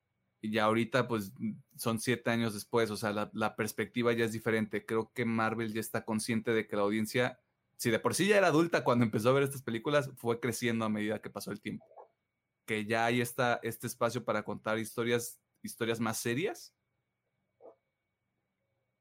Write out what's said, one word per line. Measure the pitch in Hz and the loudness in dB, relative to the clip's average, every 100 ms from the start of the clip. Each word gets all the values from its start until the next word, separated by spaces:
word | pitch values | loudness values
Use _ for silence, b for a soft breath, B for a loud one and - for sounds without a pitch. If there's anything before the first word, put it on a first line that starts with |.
| _ _ _ _ | _ _ _ _
Y | 110 | -4
ya | 107 | 2
ahorita, | 107 113 113 131 113 | 4 4 2 0 0
pues, | 113 98 - 113 - - - | -2 -4 -6 -6 -6 -14 -6
son | 120 113 | -2 -2
siete | 127 120 - | 0 0 0
años | 117 117 | 0 -2
después, | 104 - 117 110 | -4 -2 0 0
o | 101 | 0
sea, | 110 | -2
la, | 104 104 | -2 -4
la | 107 110 - | -2 -2 -2
perspectiva | 107 - 107 123 117 | -4 -4 -4 0 0
ya | 117 | 2
es | 113 | 0
diferente. | 113 117 110 107 104 - | -2 0 0 0 -4 -2
Creo | 113 107 | -2 -2
que | - | -4
Marvel | 117 113 110 113 113 | -2 0 0 0 -4
ya | 110 | -4
está | 107 117 | -4 -6
consciente | - 110 - 113 113 | -2 -2 0 -2 0
de | 113 104 | 0 0
que | 104 | 0
la | |
audiencia, | 101 110 107 123 123 - _ _ _ - | 0 0 0 0 0 -4 _ _ _ -4
si | 120 | 0
de | 110 | 2
por | 120 | 2
sí | 110 190 | 2 4
ya | 208 | 6
era | 180 | 6
adulta | 147 170 160 | 6 4 2
cuando | 135 120 | 4 4
empezó | 117 113 113 | 4 4 4
a | |
ver | 139 | 4
estas | 139 139 | 2 -2
películas, | - 113 147 147 131 - | -6 -4 0 0 0 -4
fue | 117 117 | -4 -2
creciendo | 123 110 120 113 | -2 0 0 0
a | 110 | 0
medida | 107 104 107 | 0 -2 -4
que | - | -6
pasó | 104 - | -12 -10
el | 104 | -8
tiempo. | 110 - - - - _ _ _ _ _ - | -8 -10 -12 -20 -20 _ _ _ _ _ -6
Que | 107 107 | -4 0
ya | 113 117 | 2 2
hay | 120 | 2
esta, | 123 - 123 117 | 0 0 0 0
este | 117 110 117 | -2 -6 -8
espacio | - 120 120 | -2 -2 0
para | 107 107 | -2 -2
contar | 104 101 110 110 | -4 -6 -2 -2
historias, | 110 - 117 120 117 - _ _ | -4 -4 0 0 -2 -12 _ _
historias | 107 - 113 113 | -14 -4 -2 0
más | 113 110 | -2 -2
serias. | 117 123 202 349 - _ _ _ _ _ _ _ _ _ - - _ _ _ _ _ _ _ _ _ _ _ _ | -2 -2 -4 -6 -14 _ _ _ _ _ _ _ _ _ -20 -20 _ _ _ _ _ _ _ _ _ _ _ _